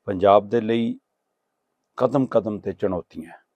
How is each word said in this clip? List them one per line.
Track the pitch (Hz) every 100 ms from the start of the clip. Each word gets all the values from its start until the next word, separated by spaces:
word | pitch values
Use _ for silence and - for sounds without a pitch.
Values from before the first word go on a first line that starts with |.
ਪੰਜਾਬ | - 95 98 104 101
ਦੇ | 117
ਲਈ | 110 117 117 127 _ _ _ _ _ _ _ _ _ -
ਕਦਮ | 123 135 131
ਕਦਮ | 113 104 101
ਤੇ | 98
ਚੁਣੌਤੀਆਂ। | 92 101 90 - 80 78 - _